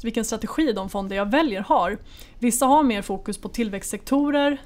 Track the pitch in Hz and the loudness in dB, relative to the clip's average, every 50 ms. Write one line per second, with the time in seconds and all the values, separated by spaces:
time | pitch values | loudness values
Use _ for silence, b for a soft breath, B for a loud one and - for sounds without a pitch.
0 | - 226 226 233 214 - 226 214 226 208 - 302 320 269 202 190 190 185 - 202 | -6 -4 -2 -2 -2 -2 -4 -6 -6 -4 -2 0 0 0 0 -2 -4 -6 -6 -6
1 | 196 190 196 196 202 208 247 302 330 262 196 185 196 - 311 226 170 185 214 B | -6 -4 -4 -2 0 2 2 2 2 2 0 -2 0 2 2 2 2 0 -2 B
2 | B B B B B B B - 240 240 220 - 269 254 277 311 294 254 214 202 | B B B B B B B -2 0 0 2 2 4 6 6 6 6 4 2 0
3 | 196 - 190 190 - 208 196 - - 185 - 240 226 208 202 190 - - 214 196 | -2 -4 -6 -6 -6 -8 -8 -8 -10 -8 -4 -4 -4 -4 -4 -8 -8 -8 -10 -10
4 | - - 269 285 285 294 285 285 285 285 285 277 - | -2 0 2 2 2 2 2 2 2 2 0 -2 -6